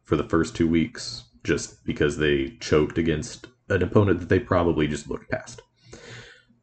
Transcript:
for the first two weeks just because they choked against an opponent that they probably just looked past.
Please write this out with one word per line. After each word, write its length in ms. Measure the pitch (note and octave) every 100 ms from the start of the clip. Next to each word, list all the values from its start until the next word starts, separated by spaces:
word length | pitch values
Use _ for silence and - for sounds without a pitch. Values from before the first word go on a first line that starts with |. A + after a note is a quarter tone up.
for 120 | - D#2
the 120 | -
first 280 | E2 D#2+ -
two 120 | E2
weeks 560 | E2 D#2 - - - - -
just 400 | - C#2+ - -
because 320 | - D#2+ D2+ C#2+
they 400 | D2+ C#2 C2+ -
choked 380 | - D#2 D2+ E2+
against 480 | E2 D2+ D2 - - _ -
an 140 | G2
opponent 380 | F2+ A2 G2+ F2
that 80 | F2
they 120 | F#2+
probably 460 | - F2+ E2+ D2+ D2
just 200 | D2 -
looked 220 | - -
past. 320 | - - - - _ - - - - - - _ _